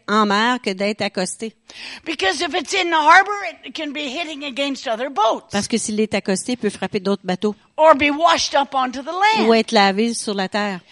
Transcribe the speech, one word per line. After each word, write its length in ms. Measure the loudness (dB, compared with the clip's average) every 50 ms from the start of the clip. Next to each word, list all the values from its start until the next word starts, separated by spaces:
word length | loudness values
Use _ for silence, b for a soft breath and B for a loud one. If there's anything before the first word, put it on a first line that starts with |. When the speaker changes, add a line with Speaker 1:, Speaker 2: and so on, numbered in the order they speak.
| _ 0
Speaker 1:
en 180 | 0 2 2
mer 320 | 2 2 2 2 0 0 -2
que 80 | -4 -6
d'être 300 | -4 -2 -2 -4 -2 -4
accosté. 520 | -6 -6 -4 -4 -6 -6 -6 -10 -12 -12 -14 _ B B B B B B B B -10
Speaker 2:
Because 340 | -10 -6 -2 -2 -2 -2 -2
if 140 | -4 -4 -4
it's 180 | -4 -4 -4 -2
in 160 | -2 0 0
the 40 | 0
harbor, 400 | 4 6 6 8 6 6 2 -2 -6 -8 -10 -12 -12 -16
it 100 | -14 -10
can 160 | -10 -8 -8
be 160 | -8 -8 -8 -6
hitting 360 | -6 -8 -8 -8 -10 -10 -12
against 420 | -8 -6 -4 -4 -4 -4 -6 -6
other 240 | -6 -6 -4 -6 -4
boats. 380 | -2 0 0 2 0 -2 -6 -6
Speaker 1:
Parce 160 | -4 -4 -2 -2
que 80 | -2
s'il 220 | -4 -2 -2 -2 -2
est 140 | 0 0 -2
accosté, 380 | -2 -2 -2 -2 -2 -2 -4
il 40 | -4
peut 140 | -2 -4 -4
frapper 300 | -4 -4 -6 -4 -4 -4
d'autres 220 | -2 -2 -4 -2 -2
bateaux. 300 | -4 -4 -2 -2 -4 -4 -6 _ _ _
Speaker 2:
Or 180 | 6 6 6 8
be 160 | 6 4 0
washed 440 | 2 2 2 2 4 2 0 0 0
up 200 | 0 0 0 0
onto 280 | -2 -2 -2 -4 -8
the 40 | -8
land. 400 | -6 -2 0 2 2 2 4 4
Speaker 1:
Ou 80 | 4 4
être 180 | 4 2 2
lavé 420 | 4 4 4 4 4 2 0 0 -2
sur 200 | -4 -6 -4 -4
la 140 | -4 -4 -2
terre. 320 | -2 -4 -4 -4 -6 -10 B B